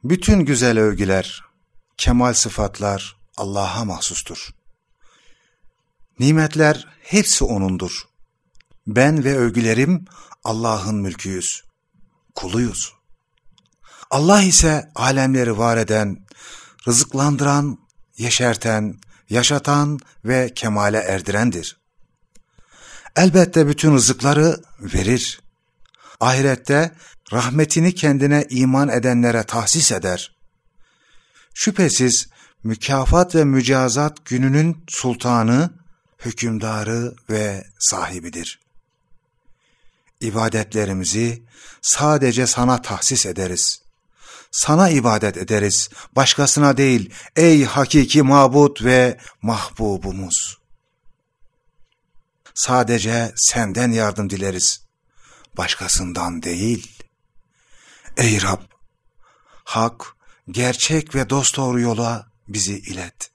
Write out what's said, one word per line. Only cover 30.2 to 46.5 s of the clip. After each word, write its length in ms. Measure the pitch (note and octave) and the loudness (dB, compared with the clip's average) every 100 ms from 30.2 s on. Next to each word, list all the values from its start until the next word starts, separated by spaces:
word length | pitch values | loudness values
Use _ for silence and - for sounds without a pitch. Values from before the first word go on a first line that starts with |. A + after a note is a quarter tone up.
| - _ _ _ _ _ - _ _ - _ _ _ | -8 _ _ _ _ _ -20 _ _ -20 _ _ _
Şüphesiz 720 | - - - E3+ - B2+ A#2 - _ _ _ | -4 -4 0 0 2 2 0 -4 _ _ _
mükafat 720 | A2 A2 - C#3 C3 E3+ F3+ | -8 -6 -2 -2 4 4 4
ve 100 | D#3+ | 2
mücazat 800 | D3 C3+ A#2+ C3+ C3 A#2 D3 D3+ | 2 2 2 0 0 0 -2 -6
gününün 600 | - B2+ C3 C#3 D#3+ E3 - | -6 -2 2 2 0 -2 -10
sultanı, 840 | - B2+ A#2+ B2 A#2+ A2+ B2 E3+ - _ - _ _ | -6 -4 -4 0 2 4 2 2 -4 _ -20 _ _
hükümdarı 880 | A#2+ A2 A#2+ A2 A2 G#2+ G#2 A#2 A#2+ - _ | -12 -6 -6 -4 -6 -6 -4 -4 -6 -10 _
ve 340 | G#2+ G#2+ G2 F#2 _ | -4 -4 -8 -14 _
sahibidir. 840 | - - F2+ F#2 E2 E2+ E2+ - _ - _ _ _ - _ _ _ - _ _ - _ _ _ | -4 -4 -8 -10 -12 -12 -14 -16 _ -20 _ _ _ -20 _ _ _ -20 _ _ -20 _ _ _
İbadetlerimizi 1200 | A2+ G#2+ A2+ A2 G#2 G#2+ G2+ F#2+ F2+ G2 A#2 A#2 _ _ - - | -6 -2 -2 -2 -4 -4 -4 -4 -4 -2 -4 -6 _ _ -20 -10
sadece 640 | - - D3 D3+ C3 A#2 B2 | -4 0 2 2 2 2 0
sana 360 | - B2 B2 | 0 2 0
tahsis 440 | - G2 - B2 G2+ | -2 -4 -2 -2 -4
ederiz. 560 | F2 F#2 F2 - - _ _ _ _ - - - | -4 -6 -4 -4 -6 _ _ _ _ -20 -20 -12
Sana 380 | - - D#3 F#3+ | -6 2 4 4
ibadet 480 | D3+ A#2+ G#2+ G#2 F2+ | 4 2 0 -2 -4
ederiz, 540 | F#2 G#2+ G2+ - - - - - | -2 0 0 -2 -4 -10 -6 0
başkasına 600 | C3+ - C#3+ | 0 2 2